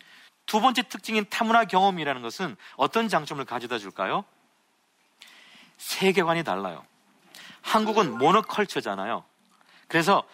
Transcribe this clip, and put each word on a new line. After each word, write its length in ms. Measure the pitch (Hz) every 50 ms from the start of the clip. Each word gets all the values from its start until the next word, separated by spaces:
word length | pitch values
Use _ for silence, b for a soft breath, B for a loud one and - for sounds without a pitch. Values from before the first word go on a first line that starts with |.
| b b b b b b b b _
두 140 | - - 214
번째 220 | 208 262 240 262 233
특징인 440 | - - 214 - - 220 220 202 -
타문화 360 | - - 226 220 226 233 226
경험이라는 580 | 175 185 185 190 196 185 170 151 143 135 127 120
것은 340 | 117 - - 190 151 104 - B B B
어떤 320 | B 135 147 - 226 226 214
장점을 360 | 185 160 151 - 156 143 131
가져다 340 | - 123 120 120 117 123 113
줄까요? 460 | 101 - - - 95 101 143 190 208 _ _ _ _ _ _ _ _ _ _ _ _ _ _ _ _ _ _ _ B B B B B B B B B B B B
세계관이 680 | - - - - 190 190 180 190 170 165 165 170 160
달라요. 400 | - 92 95 98 92 82 69 - _ _ _ _ _ _ _ _ B B B B B B B B
한국은 560 | - - 220 220 220 214 220 196 143 113 117
모노컬처잖아요. 1040 | 135 160 185 214 - - - 202 208 - - 147 - 110 101 95 95 113 113 90 - _ _ _ _ _ _ _ b b b b b b
그래서 360 | 160 165 160 190 196 139 - B